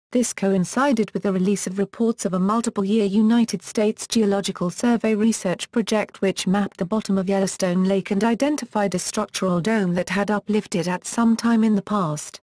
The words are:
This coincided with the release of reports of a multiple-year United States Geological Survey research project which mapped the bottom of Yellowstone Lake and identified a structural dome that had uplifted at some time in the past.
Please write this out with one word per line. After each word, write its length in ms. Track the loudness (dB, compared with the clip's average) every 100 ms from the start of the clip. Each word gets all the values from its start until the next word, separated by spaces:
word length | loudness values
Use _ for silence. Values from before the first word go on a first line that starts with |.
| _
This 220 | -2 0
coincided 760 | -2 0 0 0 0 2 2 -2
with 120 | -4
the 80 | -2
release 360 | 0 0 0 -2
of 120 | -4
reports 460 | -4 0 -2 0 -2
of 80 |
a 60 | 0
multiple-year 680 | 0 0 -2 -2 0 2 2
United 560 | 4 4 4 2 -2
States 440 | -6 -2 -2 -2 -2
Geological 600 | 2 2 2 -2 -4 -6
Survey 460 | -2 0 2 2 2
research 560 | 2 0 -2 -4 -4
project 480 | -4 0 -2 -2 -2
which 260 | -2 0 0
mapped 280 | 0 -2 -4
the 100 | -4
bottom 320 | -2 0 -2
of 120 | 0
Yellowstone 560 | 0 0 0 0 2 2
Lake 260 | 2 0
and 100 | 0
identified 720 | 0 2 0 0 -2 -2 0
a 60 | -2
structural 600 | -4 -4 -6 -4 0 0
dome 320 | 0 0 0
that 160 | 0 -2
had 200 | -2 0
uplifted 600 | -2 0 -2 0 -2 -2
at 160 | -4 -4
some 320 | 2 2 2
time 260 | 2 4
in 120 | 4 2
the 60 |
past. 600 | 0 -2 -2 -4 -10 -18